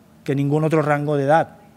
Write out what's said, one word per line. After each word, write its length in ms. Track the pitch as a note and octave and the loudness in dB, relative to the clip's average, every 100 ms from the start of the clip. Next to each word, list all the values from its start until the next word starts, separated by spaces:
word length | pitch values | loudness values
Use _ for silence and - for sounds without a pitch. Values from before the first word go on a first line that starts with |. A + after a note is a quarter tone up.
| _ _ | _ _
que 120 | - C#3 | -6 -4
ningún 280 | C#3 D3+ | -2 -2
otro 180 | D#3 D#3+ | 0 0
rango 360 | D3 D3 D3 C#3+ | 0 -2 -2 -2
de 60 | |
edad, 340 | C#3 D#3+ C#3+ - - | 2 2 2 -8 -20